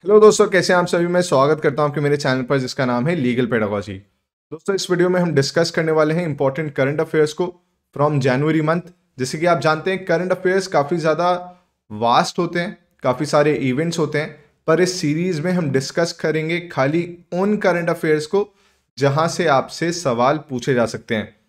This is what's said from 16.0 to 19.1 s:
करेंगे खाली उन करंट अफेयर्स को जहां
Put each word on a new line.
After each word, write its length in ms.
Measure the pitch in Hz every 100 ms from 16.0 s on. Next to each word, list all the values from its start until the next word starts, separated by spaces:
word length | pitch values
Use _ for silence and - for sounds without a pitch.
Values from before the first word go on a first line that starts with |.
| 165
करेंगे 480 | - 165 156 156 175
खाली 580 | 175 - 135 165 170 - _
उन 240 | 175 196 208
करंट 320 | 202 170 170
अफेयर्स 360 | 165 160 151 151
को 240 | 196 208 _ _ _ _ -
जहां 280 | 139